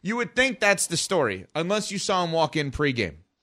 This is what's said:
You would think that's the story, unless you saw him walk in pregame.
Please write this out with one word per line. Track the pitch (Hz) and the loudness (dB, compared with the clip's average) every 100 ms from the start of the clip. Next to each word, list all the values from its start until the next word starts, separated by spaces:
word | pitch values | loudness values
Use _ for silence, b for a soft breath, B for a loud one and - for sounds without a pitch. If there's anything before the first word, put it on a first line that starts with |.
You | 175 233 | -4 -2
would | 233 | -2
think | 247 262 226 | 2 0 2
that's | 208 196 - | 2 2 0
the | 165 | -2
story, | - 185 123 95 - | 0 2 2 0 -6
unless | 151 170 208 202 | -4 -2 -2 -2
you | 190 | -4
saw | - 185 | 0 0
him | 175 | 2
walk | 165 156 160 | 2 0 0
in | 143 | -4
pregame. | 123 147 120 90 78 _ _ | -2 0 0 -2 -6 _ _